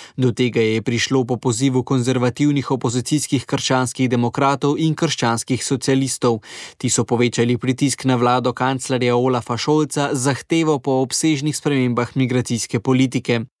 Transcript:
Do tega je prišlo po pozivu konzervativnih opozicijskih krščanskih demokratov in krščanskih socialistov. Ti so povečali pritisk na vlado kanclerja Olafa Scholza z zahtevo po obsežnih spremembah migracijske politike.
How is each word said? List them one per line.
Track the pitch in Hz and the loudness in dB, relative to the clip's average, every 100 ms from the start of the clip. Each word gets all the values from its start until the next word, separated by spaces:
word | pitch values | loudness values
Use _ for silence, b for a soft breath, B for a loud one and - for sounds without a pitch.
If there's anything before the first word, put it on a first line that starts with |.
| B - | B -2
Do | 127 | 0
tega | 107 123 120 | 2 0 2
je | 110 110 | 2 0
prišlo | 107 117 - 135 | 0 -2 0 0
po | 120 120 | 0 -2
pozivu | 131 113 135 127 123 | -2 0 2 0 0
konzervativnih | 135 123 127 123 120 147 143 123 131 | 0 2 0 0 2 0 0 -2 -2
opozicijskih | 120 123 120 151 - 139 - | 0 -2 -2 -2 0 -2 -2
krščanskih | 139 - 131 127 - 131 | -4 0 0 0 -2 0
demokratov | 120 120 - 139 139 143 151 | 2 0 2 0 2 0 0
in | 160 | 0
krščanskih | 147 165 - 120 117 - 123 | 0 -2 0 0 -2 -2 -4
socialistov. | - 131 - 135 135 - 123 113 B B B - | -2 -2 0 0 0 0 0 0 B B B -6
Ti | 123 | -2
so | - 117 | 0 0
povečali | 117 120 120 120 123 | 2 2 2 0 2
pritisk | 123 127 143 - | 0 0 0 0
na | 131 123 | 0 2
vlado | 123 123 123 | 2 2 0
kanclerja | 120 131 131 - 127 123 | 0 -2 -2 -2 0 2
Olafa | 120 131 123 - 117 | 2 2 0 -2 -4
Scholza | - 151 151 151 143 | 0 2 0 -2 -2
z | 131 131 | 0 0
zahtevo | 127 - 165 156 143 | -2 -2 0 2 0
po | 135 131 131 | 0 0 0
obsežnih | - 160 143 151 139 | 0 0 0 -2 -2
spremembah | 151 139 127 120 120 135 | 0 2 2 0 -2 0
migracijske | 127 123 123 117 - 123 | 0 0 0 -4 -2 -2
politike. | 131 127 131 127 - 117 113 _ | 2 2 2 0 -2 -2 -4 _